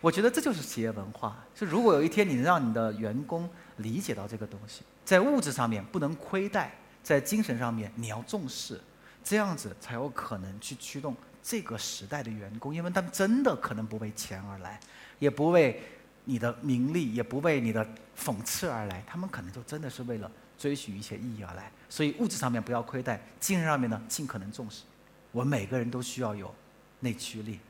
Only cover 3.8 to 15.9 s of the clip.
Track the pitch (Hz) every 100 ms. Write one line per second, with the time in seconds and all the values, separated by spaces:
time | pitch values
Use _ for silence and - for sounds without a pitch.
3.8 | 110 131 196 101 98 113 104 101 107 -
4.8 | - - - 185 247 285 147 127 117 110
5.8 | 95 185 147 160 - 196 202 202 135 -
6.8 | - - - 147 135 214 214 120 120 113
7.8 | 101 104 117 107 - 214 139 - - 110
8.8 | - - - - - 208 202 160 104 92
9.8 | - 117 139 - - 107 92 98 - 131
10.8 | - 143 143 233 - - - 226 - 110
11.8 | - - 98 147 117 107 101 110 139 156
12.8 | 170 185 180 - 196 240 262 147 - 110
13.8 | 107 110 107 107 - 95 98 98 92 107
14.8 | - - - - 143 135 156 175 139 110
15.8 | -